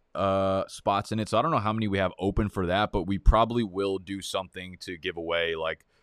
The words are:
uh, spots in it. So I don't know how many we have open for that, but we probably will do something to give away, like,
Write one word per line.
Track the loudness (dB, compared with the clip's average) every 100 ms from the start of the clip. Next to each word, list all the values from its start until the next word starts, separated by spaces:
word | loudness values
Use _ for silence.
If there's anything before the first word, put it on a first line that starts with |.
| _ -2
uh, | 0 2 2 0 -2
spots | -4 0 0 0
in | -4
it. | 0
So | 0
I |
don't | 2
know | 0
how | 0
many | 0 0
we | 2
have | 0 0
open | 0 0 0
for | 0 0
that, | 2 2
but | 0
we | -2 2
probably | 6 6 4 2
will | -2 -2 0 -2
do | -4 -8
something | -4 -6 -6 -10 -14 -14
to | -12 -8
give | -6 -6
away, | -2 0 0 0
like, | -4 -6 _ _